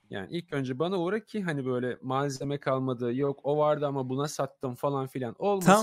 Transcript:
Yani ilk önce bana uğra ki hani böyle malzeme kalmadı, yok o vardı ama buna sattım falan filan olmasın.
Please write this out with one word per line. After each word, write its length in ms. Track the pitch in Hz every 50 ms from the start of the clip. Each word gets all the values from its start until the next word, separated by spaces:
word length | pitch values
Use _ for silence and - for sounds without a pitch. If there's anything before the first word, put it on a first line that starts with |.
| _ -
Yani 180 | - 101 95 -
ilk 220 | - 175 170 - -
önce 260 | 143 135 127 127 127
bana 180 | 160 175 196 185
uğra 200 | 165 175 202 220
ki 240 | 214 - - 214 196
hani 220 | 175 156 143 131
böyle 320 | 127 127 123 123 127 117 -
malzeme 580 | - 127 131 135 143 143 135 131 147 139 143 143
kalmadı, 540 | - 147 135 131 131 131 127 117 123 120 120
yok 260 | 131 143 139 139 - -
o 140 | 135 147 151
vardı 300 | 151 151 151 147 147 143
ama 220 | 139 139 131 127
buna 180 | 131 135 143 151
sattım 480 | - - 143 135 - _ - 131 123
falan 320 | - - 143 143 139 131 131
filan 280 | - 139 127 117 - -
olmasın. 320 | - 196 202 196 180 180 190 214